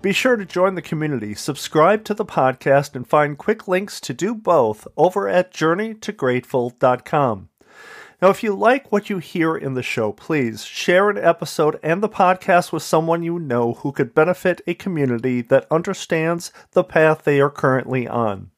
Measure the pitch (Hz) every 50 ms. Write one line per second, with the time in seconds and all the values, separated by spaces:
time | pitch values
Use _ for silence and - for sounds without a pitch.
0 | - 196 190 - - 254 247 220 196 165 - 175 185 196 190 175 - - 170 151
1 | 156 151 147 120 107 104 104 - - - 143 - - - - 160 156 180 208 214
2 | 214 - 208 - 214 - - - 139 131 127 _ - 156 135 139 147 - _ 135
3 | 123 _ - 151 147 147 147 139 - - 220 220 - - 185 185 208 190 - -
4 | - - 135 120 160 208 247 214 214 180 175 156 123 110 107 - - - _ -
5 | 151 180 180 208 196 196 185 180 180 180 _ - 160 160 170 190 214 226 220 220
6 | - - 202 - 139 127 123 127 123 _ - 131 120 123 - _ 139 127 123 120
7 | _ - - 151 143 123 110 95 90 _ _ _ _ _ _ - - - - -
8 | - - _ _ 175 190 190 - - 220 196 190 208 220 254 277 - - - 202
9 | 202 - 208 185 156 - - 180 160 160 160 156 147 139 131 127 123 - - -
10 | 113 107 98 _ - - 165 151 131 117 110 104 - - - - - - 175 185
11 | 202 208 202 202 - 170 170 - 170 143 - - 156 151 156 - - 151 165 190
12 | 208 208 - - 196 180 185 180 - - 185 175 170 - - 160 - - - 160
13 | 160 165 165 170 170 165 170 175 165 143 120 120 120 117 117 - - 147 135 -
14 | 143 120 _ 156 156 175 180 - - 185 175 - - - 180 _ - 196 180 156
15 | 143 131 120 117 113 131 123 123 120 _ 135 135 - _ 151 165 175 202 185 -
16 | - - 175 160 160 165 170 170 170 - _ - - _ _ 180 175 - - 170
17 | 156 156 156 151 _ - 147 139 139 143 143 - - 139 131 131 - - 127 131
18 | 120 - 113 120 117 110 98 95 98 92 _